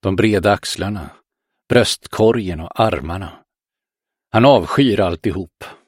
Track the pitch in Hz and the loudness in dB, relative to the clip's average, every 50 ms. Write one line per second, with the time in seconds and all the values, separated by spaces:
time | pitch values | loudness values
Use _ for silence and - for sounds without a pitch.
0 | - 101 95 92 101 110 107 98 82 104 101 - - - - - 92 98 107 101 | -4 -4 -2 0 0 2 2 2 2 2 0 0 -2 -10 -8 -6 -6 -6 -6 -10
1 | 78 80 - _ _ _ _ _ _ _ _ _ _ _ - 123 120 - - - | -12 -14 -18 _ _ _ _ _ _ _ _ _ _ _ 2 2 2 2 -2 -8
2 | _ - - - 110 113 113 120 104 92 87 78 80 - - - 113 110 92 73 | _ -16 -2 2 2 2 2 0 -4 -6 -8 -8 -10 -12 -2 -2 0 0 0 -4
3 | 64 78 85 95 98 76 - - _ _ _ _ _ _ _ _ _ _ _ _ | -6 -8 -8 -10 -10 -12 -16 -20 _ _ _ _ _ _ _ _ _ _ _ _
4 | _ _ _ _ _ _ - 110 120 139 139 113 85 - - - 139 127 104 104 | _ _ _ _ _ _ 0 4 6 6 6 6 2 0 0 2 2 2 2 0
5 | 101 90 85 - - 110 85 92 92 - _ _ - - - _ _ | 0 -2 -2 -4 -4 -4 -4 -4 -10 -12 _ _ -20 -20 -20 _ _